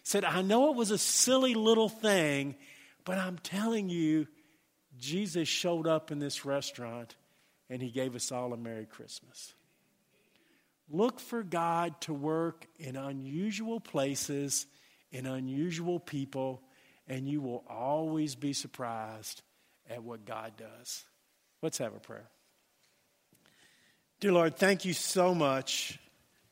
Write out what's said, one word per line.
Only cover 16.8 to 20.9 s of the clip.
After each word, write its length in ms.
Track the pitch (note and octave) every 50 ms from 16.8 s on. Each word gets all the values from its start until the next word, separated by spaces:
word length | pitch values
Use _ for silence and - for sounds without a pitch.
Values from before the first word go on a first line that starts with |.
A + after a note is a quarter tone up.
| _ _ _ _ _ -
and 200 | C3 C3 C3+ C#3
you 120 | D3 D3+
will 240 | C3+ B2 A#2+ A#2+ - -
always 680 | A#2 A2+ B2 C3+ D3 D#3 D#3+ D#3+ D#3+ D#3 D3+ D3 B2+
be 160 | B2 C#3 C#3+
surprised 920 | C3+ - - B2+ - - B2+ A#2 A2+ A2+ A2 A2 A2 A2 G#2+ - - - - _ _ _ _ _ _ _ _ -
at 140 | A#2 A#2+ A2
what 200 | A#2 A#2 A2 G#2
God 280 | A2 A2+ A2 A2 A#2 G#2+
does. 480 | - A2+ A2 A2+ A#2+ B2 -